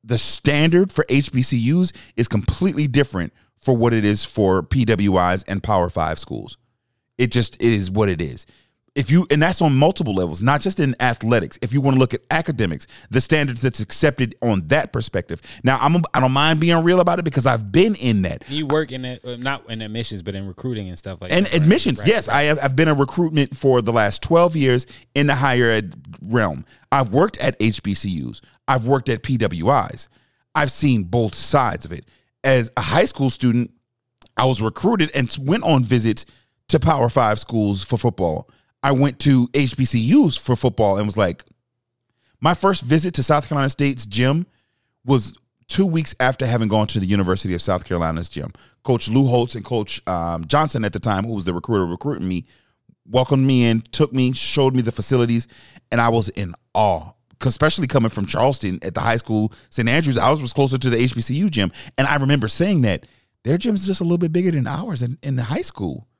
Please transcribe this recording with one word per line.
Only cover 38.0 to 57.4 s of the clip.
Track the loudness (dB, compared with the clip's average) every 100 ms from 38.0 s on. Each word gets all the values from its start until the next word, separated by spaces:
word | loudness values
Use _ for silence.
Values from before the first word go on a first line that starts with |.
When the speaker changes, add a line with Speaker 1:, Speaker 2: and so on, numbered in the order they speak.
| -2 0 -4 -4 -10 _ _ _ -2
Speaker 1:
I |
went | 2 2 2
to | 2 4 2
H | 0 -2 -2
B | -2
C | 0 4
Us | 4 4 0
for | -2 0
football | 0 2 2 2
and | -2
was | 0
like, | -2 -2 -14 _ _ _ _ _ _ _ _ _
my | 0
first | 2 2 0
visit | 2 2 2
to | -2
South | 0 0 0
Carolina | -2 -2
State's | 0 -2 -2 -6
gym | 0 2 0 -4 _ _ _ _ _ 0
was | 0 0 -12 _ _ _
two | 0 0
weeks | 0 -4 0
after | 0 0 -2
having | 0 2
gone | 2 0
to | -2
the | 0
University | 0 2 0 -2
of | -4
South | -2 -4 -2
Carolina's | -2 -2 -4 -8
gym. | -10 -12 -14 _ _
Coach | -4 -2 0
Lou | 2 4
Holtz | 2 0 -6
and |
Coach, | -6 -4 -4 -8 -6
um, | -4 -4 -6 -2
Johnson | 0 0 -2
at | -4
the | -4
time, | -4 -2
who | -4
was | -4 -4
the |
recruiter | -6 -2 0 0
recruiting | -4 -6 -6 -4
me, | -6 -8 _ _ _ _ _ _
welcomed | -2 2 2 4
me | 4
in, | 4 2 -2
took | -2 0
me, | 2 0
showed | 0 -4 2 2 2
me |
the | -2
facilities, | -4 -2 0 2 0 -4 -16 -20 -20 _
and | 0
I | 2
was | 2 -2
in | -6 -10 -12 _
awe. | 0 0 0 -6 _ _
'Cause | _